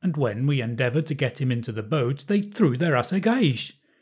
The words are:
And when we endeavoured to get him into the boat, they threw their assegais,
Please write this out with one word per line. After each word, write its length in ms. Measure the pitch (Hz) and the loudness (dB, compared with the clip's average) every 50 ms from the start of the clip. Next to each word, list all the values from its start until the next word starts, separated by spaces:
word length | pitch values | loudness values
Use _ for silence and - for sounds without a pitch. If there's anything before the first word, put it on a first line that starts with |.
And 140 | - 185 147 | -4 -2 0
when 320 | 147 135 113 104 113 131 143 | 0 0 0 0 0 0 0
we 140 | 143 135 | 0 0
endeavoured 460 | 117 113 117 113 131 123 117 160 156 - | -2 -4 -2 -2 -2 0 0 0 -2 -2
to 60 | 147 | -2
get 280 | 139 143 120 - - | -2 -2 -2 -2 -2
him 100 | 139 127 | -2 -2
into 200 | 123 117 113 - | 0 -2 -4 -6
the 120 | 107 110 107 | -6 -6 -4
boat, 420 | 107 160 151 123 123 139 139 - - | -2 0 0 0 0 -2 -4 -2 0
they 140 | 202 208 | 0 0
threw 360 | 202 208 - - 208 147 120 123 | 0 -2 0 2 2 2 4 2
their 160 | 170 170 143 | 2 2 2
assegais, 800 | 123 120 - 185 196 - 220 233 269 226 147 123 113 - - - _ _ _ _ _ | 2 2 2 -2 0 2 2 2 4 4 2 2 0 -6 -12 -14 _ _ _ _ _